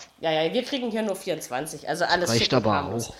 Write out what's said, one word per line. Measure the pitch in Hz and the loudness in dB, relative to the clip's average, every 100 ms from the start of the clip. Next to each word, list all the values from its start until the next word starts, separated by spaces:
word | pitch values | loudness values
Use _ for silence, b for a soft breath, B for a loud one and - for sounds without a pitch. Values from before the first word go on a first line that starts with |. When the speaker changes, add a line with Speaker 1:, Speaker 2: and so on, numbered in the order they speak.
| - - | 0 -6
Speaker 1:
Ja, | 160 | 0
ja, | 156 165 | 2 2
wir | 226 | 0
kriegen | 240 277 240 | -2 -4 -2
hier | 220 | -2
nur | 220 185 | -2 -4
vierundzwanzig, | 190 156 - 127 160 147 - | -4 -4 -4 -6 -6 -8 -4
also | 170 170 | 0 2
alles | 175 170 | 2 4
Speaker 2:
Reicht | 113 | 2
Speaker 1:
schick | - | 4
und | 127 | 4
Speaker 2:
aber | 107 | 4
Speaker 1:
harmlos. | 95 87 117 | 2 0 -4
Speaker 2:
auch, | 113 | -6